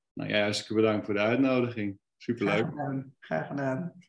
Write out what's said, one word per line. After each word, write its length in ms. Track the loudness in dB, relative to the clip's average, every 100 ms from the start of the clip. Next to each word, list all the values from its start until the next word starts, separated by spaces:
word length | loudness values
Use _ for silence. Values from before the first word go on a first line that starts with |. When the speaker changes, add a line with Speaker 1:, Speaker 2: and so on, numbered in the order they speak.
| _
Speaker 1:
nou 180 | -8 -2
ja, 100 | 2
hartstikke 320 | 2 -2 -2
bedankt 300 | 2 4 2
voor 100 | 0
de 60 | 0
uitnodiging. 800 | 2 4 4 2 0 -2 -6 -6 _ _
Superleuk. 380 | -6 0 2
Speaker 2:
Graag 160 | 2 0
gedaan, 440 | -4 -6 -6 -8 -14
graag 260 | -6 -4 -4
gedaan. 460 | -4 -2 -2 -6 -12